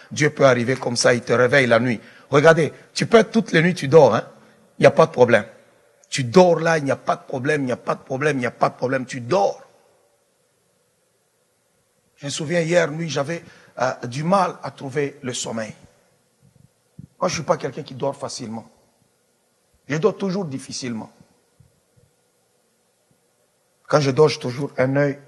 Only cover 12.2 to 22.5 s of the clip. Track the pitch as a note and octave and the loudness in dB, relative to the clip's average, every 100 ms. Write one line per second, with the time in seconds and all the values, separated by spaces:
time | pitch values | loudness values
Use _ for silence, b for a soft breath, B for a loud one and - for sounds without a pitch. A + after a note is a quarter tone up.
12.2 | C#3+ C3+ D3+ F3 D#3+ F3 E3 D#3 E3 C#3 | -12 -10 -4 -2 0 0 0 -4 -6 -6
13.2 | C#3 E3+ - B B - B2+ - A#2+ B2+ | -6 -8 -14 B B -6 -6 -4 -10 -6
14.2 | D#3+ G3 F3+ - C3+ - C#3 C3+ C#3+ - | -2 0 0 -6 -14 -14 -10 -6 -6 -8
15.2 | B2+ A#2+ - A2+ G#2+ - _ _ _ _ | -12 -10 -8 -10 -10 -14 _ _ _ _
16.2 | _ _ _ _ _ _ _ _ - - | _ _ _ _ _ _ _ _ -20 -6
17.2 | F#3 F3 D3+ D#3+ C#3+ C#3 C#3 C3 C#3 C#3 | -6 -6 -4 -4 -4 -10 -14 -8 -8 -8
18.2 | B2 - A#2+ A2+ - _ _ _ _ _ | -12 -12 -12 -12 -16 _ _ _ _ _
19.2 | _ _ _ _ _ _ - D3+ G3 F#3+ | _ _ _ _ _ _ -8 -2 -2 -2
20.2 | G3 F#3 E3 C3 - A#2 B2+ A2 - _ | -6 -4 -6 -10 -12 -12 -10 -10 -12 _
21.2 | _ _ _ _ _ _ _ _ _ _ | _ _ _ _ _ _ _ _ _ _
22.2 | _ _ _ | _ _ _